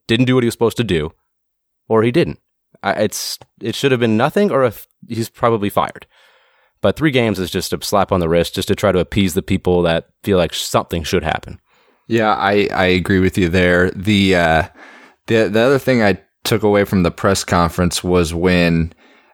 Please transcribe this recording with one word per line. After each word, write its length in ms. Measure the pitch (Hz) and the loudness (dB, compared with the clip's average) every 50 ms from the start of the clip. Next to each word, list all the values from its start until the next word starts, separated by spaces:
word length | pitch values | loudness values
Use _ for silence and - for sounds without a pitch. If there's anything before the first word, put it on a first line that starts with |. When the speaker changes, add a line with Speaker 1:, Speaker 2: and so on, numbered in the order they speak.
| _ | _
Speaker 1:
didn't 180 | - 117 117 127 | -2 0 2 2
do 100 | 123 127 | 2 2
what 80 | 127 120 | 2 2
he 40 | |
was 60 | 117 - | 0 0
supposed 240 | - 117 110 - | 0 -2 -2 0
to 60 | - 120 | -2 -2
do, 280 | 95 90 78 76 82 - _ _ _ _ _ _ _ _ _ _ _ _ _ _ | -2 -2 -2 -2 -6 -10 _ _ _ _ _ _ _ _ _ _ _ _ _ _
or 160 | - 113 113 110 | 0 2 2 2
he 80 | 123 | 2
didn't. 280 | 120 170 170 78 - - _ _ _ _ _ _ _ _ - | 2 0 0 -2 -4 -10 _ _ _ _ _ _ _ _ -4
I, 100 | 101 - | -4 -2
it's, 460 | - 107 101 - - - - - - - _ _ _ | 0 -2 -2 -4 -8 -10 -10 -12 -12 -16 _ _ _
it 140 | - 113 110 | -8 -8 -6
should 160 | - - 139 | -2 0 0
have 80 | 131 117 | 0 0
been 180 | 120 113 110 | 2 0 2
nothing, 340 | 107 123 156 - 202 208 196 | 0 0 0 0 0 0 0
or 120 | 123 135 131 | 0 0 0
if 240 | 120 - - - - _ _ - | -2 -2 -8 -16 -20 _ _ -16
he's 220 | - 117 110 113 - | -10 -8 -8 -8 -8
probably 400 | - - 127 120 117 107 101 101 | -4 -2 0 0 0 0 -2 -2
fired. 360 | - - 78 - - - - - _ _ _ _ _ _ _ _ _ _ _ _ _ _ | -2 -2 -2 -4 -6 -12 -20 -20 _ _ _ _ _ _ _ _ _ _ _ _ _ _
But 140 | - 101 95 | -2 -2 0
three 160 | - 147 160 | 0 -2 0
games 280 | 127 127 117 110 98 90 | 2 2 0 0 0 -2
is 120 | 92 85 | -4 -4
just 220 | - 92 82 - 90 | -4 -6 -6 -6 -8
a 80 | 80 - | -8 -6
slap 280 | - - 101 92 - | -2 -2 -2 0 0
on 80 | 101 92 | 0 -2
the 80 | 85 80 | 0 0
wrist 260 | 85 85 85 - - | 0 0 0 -2 -4
just 140 | 98 90 - | -6 -4 -4
to 60 | 98 | -2
try 160 | - - 101 | 0 0 0
to 80 | 90 90 | 0 0
appease 340 | 85 - - 101 98 92 82 | -2 -2 -2 -2 -2 0 -2
the 80 | 95 | -4
people 400 | - - 98 90 - 90 90 87 | -4 -2 -4 -2 0 0 0 2
that 260 | 87 82 82 82 - _ _ _ - | 2 0 -2 -2 -4 _ _ _ -4
feel 140 | 104 98 | 0 0
like 160 | 90 85 80 - | 0 0 -2 -4
something 500 | - - - - 113 - - 87 85 80 | -8 -6 -4 -2 -4 -2 -4 -6 -6 -4
should 200 | - - 87 73 | -2 -2 -2 -2
happen. 360 | 78 - - - - - - _ _ _ _ _ _ _ _ _ | -2 -4 -6 -6 -12 -18 -20 _ _ _ _ _ _ _ _ _
Speaker 2:
Yeah, 260 | - 113 117 110 107 104 | -4 -2 0 2 0 0
I, 360 | - 95 98 104 104 101 - | 0 0 2 2 2 2 0
I 140 | - 80 92 | 0 0 2
agree 340 | 90 90 92 85 - 98 92 | 2 2 2 2 2 2 2
with 180 | 92 92 - | 2 2 2
you 120 | 107 92 82 | 0 0 2
there. 420 | 85 95 90 90 87 87 90 92 | 2 2 2 4 4 2 2 0
The, 440 | - 98 92 104 107 98 98 95 92 | -2 -4 -2 0 2 4 4 4 4
uh, 280 | 87 85 80 80 78 85 - - - - - - - - - _ _ _ | 4 4 4 2 2 0 -2 -8 -20 -20 -20 -20 -20 -20 -20 _ _ _
the, 220 | - 113 113 110 92 | 0 0 0 2 2
the 100 | 104 110 | 0 2
other 180 | 117 131 143 | 2 2 0
thing 240 | 131 - 135 131 117 | 0 0 0 0 2
I 180 | 110 101 92 - - _ _ _ - | 2 2 0 0 -6 _ _ _ -4
took 180 | - 117 104 107 | -2 -2 0 2
away 220 | 104 101 101 101 | 2 2 2 2
from 180 | - 107 95 87 | 2 0 0 0
the 80 | 82 | 0
press 320 | - - - 101 98 - - | -2 0 0 0 0 0 -2
conference 600 | - 98 87 87 82 - - 90 85 - - - | 0 0 2 2 0 0 0 -2 -2 -2 -4 -2
was 300 | 90 90 87 85 78 85 | 0 0 2 0 0 -2
when 600 | 82 87 92 90 87 87 85 85 82 82 82 - _ _ _ _ _ _ _ | 0 0 2 2 2 2 2 2 0 -2 -4 -6 _ _ _ _ _ _ _